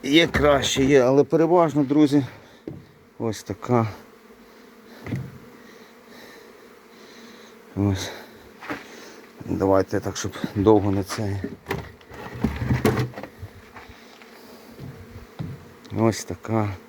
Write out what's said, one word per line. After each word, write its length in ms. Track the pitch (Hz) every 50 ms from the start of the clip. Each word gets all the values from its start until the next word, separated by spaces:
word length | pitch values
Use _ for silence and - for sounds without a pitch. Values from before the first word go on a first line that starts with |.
Є 240 | - 143 147 165 170
краще, 580 | - - - 139 147 143 135 120 - - 135 135
є, 160 | 131 147 135
але 240 | 120 127 135 139 135
переважно, 600 | - 170 156 160 156 175 180 170 156 131 147 143
друзі, 420 | 123 143 151 151 135 139 147 131 - - - - - - - _ - - - - - _ _ _ _ _ -
ось 240 | 117 113 104 -
така. 460 | - - 101 - - - 123 120 113 107 98 - - - - - - - - - - - - - - - - - - - - - - - - - - - - - - - - - - - - - - - - - - - - - - - - - - - - - - - - - - - - - - - - - - - - - - - - - - - -
Ось. 340 | 95 98 101 95 92 - - - - - - - - - - - - - - - - - - - - - - - - - - - - -
Давайте 560 | - 92 90 95 95 98 95 95 - - 98
так, 160 | - 101 -
щоб 160 | - - 101 - - - - -
довго 360 | 104 95 107 110 104 95 101
не 140 | 98 101 95
це. 360 | - - - 110 98 98 98 98 - - - - - - - - - - - - - - - - - - - - - - - - - - - - - - - 127 - - - - - - - - - - - - - - - - - - - - - - - - - - - - - - - - - - - - - - - - - - - - - - - - - - - - - - - - - 101
Ось 280 | 101 110 113 104 - -
така. 440 | - 101 - - - 110 110 107 104 95 92 -